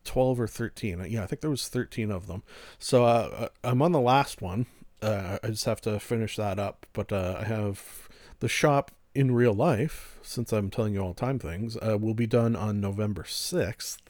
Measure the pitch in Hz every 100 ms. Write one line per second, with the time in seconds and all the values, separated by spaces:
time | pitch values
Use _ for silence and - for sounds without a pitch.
0 | - 127 131 123 110 - 113 - 104 87
1 | 92 113 87 147 156 139 - 123 - -
2 | 107 98 98 90 - - - - - 127
3 | 120 117 98 107 117 - 123 123 165 156
4 | 120 139 135 - 95 98 123 - - -
5 | 107 101 98 104 110 107 120 110 110 104
6 | - 117 110 - 104 98 101 - - -
7 | 101 101 92 90 104 110 101 101 - -
8 | - - - - 120 - 156 143 - -
9 | _ 135 135 120 120 101 165 107 156 -
10 | - - - - 117 110 98 - 107 98
11 | 92 - 127 135 87 87 113 113 110 107
12 | 110 110 113 120 117 117 107 104 101 101
13 | 107 95 - - - 175 98 - - -